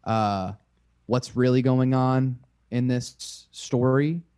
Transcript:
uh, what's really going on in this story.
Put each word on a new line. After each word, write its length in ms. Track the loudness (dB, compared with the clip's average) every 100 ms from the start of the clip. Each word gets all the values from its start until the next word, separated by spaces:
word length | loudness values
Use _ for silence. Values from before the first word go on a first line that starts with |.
uh, 480 | -2 0 0 -2 -6 -10 _ _ _ _ -4
what's 280 | -4 -2
really 260 | 0 2 4
going 320 | 2 2 2
on 460 | 2 2 2 0 -4 _ _ _
in 160 | -2 0
this 600 | -2 -4 -14 -18 -18 -20
story. 720 | -18 -4 0 2 2 0 -4 -10